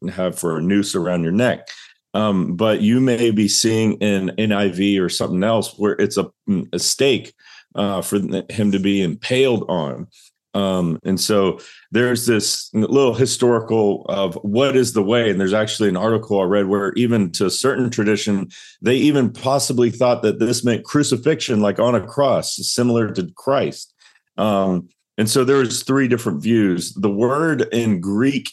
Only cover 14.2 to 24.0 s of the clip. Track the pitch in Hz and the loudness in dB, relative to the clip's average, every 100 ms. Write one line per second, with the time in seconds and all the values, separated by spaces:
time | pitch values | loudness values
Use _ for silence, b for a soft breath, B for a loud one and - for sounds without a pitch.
14.2 | 95 87 104 107 139 131 117 107 98 120 | -4 -4 -2 0 2 2 2 2 2 2
15.2 | 113 92 95 107 107 - 104 92 110 110 | 2 0 0 0 -2 0 0 0 0 0
16.2 | - 101 90 101 95 101 98 - 120 117 | 0 0 2 2 2 0 0 0 2 2
17.2 | 92 - 95 - 131 135 120 120 104 107 | 0 0 -2 0 0 0 -2 0 0 0
18.2 | - 98 92 B B B 107 135 147 143 | 0 -2 -4 B B B 0 2 4 2
19.2 | 120 120 131 139 - 123 120 120 123 120 | 0 -2 -2 0 0 0 0 2 2 2
20.2 | 107 101 110 120 123 110 - 147 143 120 | 0 0 0 0 0 -2 0 0 2 0
21.2 | 147 160 - 110 101 98 117 120 113 - | 0 -2 0 0 0 2 2 0 -2 0
22.2 | 139 95 - - - - 123 117 107 92 | 2 2 -2 -6 -6 -2 0 2 0 -2
23.2 | 85 - - 139 82 - - _ | -6 -6 -2 0 0 -6 -16 _